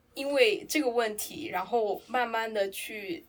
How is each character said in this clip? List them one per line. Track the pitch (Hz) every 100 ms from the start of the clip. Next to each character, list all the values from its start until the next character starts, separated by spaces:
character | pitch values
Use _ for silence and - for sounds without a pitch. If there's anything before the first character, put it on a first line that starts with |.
| _
因 | - 277
为 | 285 226 - -
这 | 311
个 | 262
问 | 233 220 214
题， | - 180 -
然 | 180
后 | 185 233 214 - -
慢 | 247 240
慢 | 226 226
地 | 214 196
去 | 190 - 214 196 165